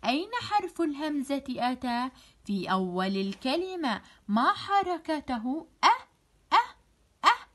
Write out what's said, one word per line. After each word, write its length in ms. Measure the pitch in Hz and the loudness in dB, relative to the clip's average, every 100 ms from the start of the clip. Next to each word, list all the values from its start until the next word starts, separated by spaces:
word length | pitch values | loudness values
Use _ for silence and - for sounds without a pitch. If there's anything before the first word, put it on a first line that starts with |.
| 214 | 0
أين 240 | 262 392 480 | -2 0 -6
حرف 400 | - 415 381 - | 0 -2 -2 -2
الهمزة 640 | 339 277 311 294 254 277 269 | -2 -2 -2 -2 -2 -4 -4
أتى؟ 600 | 247 240 254 254 240 254 - - _ - | -2 -2 -2 -2 -2 -4 -8 -20 _ -6
في 260 | 196 175 | -4 0
أول 460 | 190 185 180 185 196 | 0 0 -2 -2 0
الكلمة. 840 | 196 196 262 294 370 370 302 214 - - - | -2 -4 -4 -2 -4 -4 -4 -4 -6 -20 -2
ما 260 | 208 269 | 2 2
حركته؟ 1120 | 392 - 403 370 349 320 311 - 254 220 285 - _ | 2 2 2 2 -2 -2 -4 -2 -4 -4 -6 -8 _
أ، 40 | 311 494 - _ _ _ _ | 4 4 0 _ _ _ _
أ، 40 | 349 480 - _ _ _ _ 320 | 2 2 -6 _ _ _ _ 2
أ 40 | 480 - | 2 -2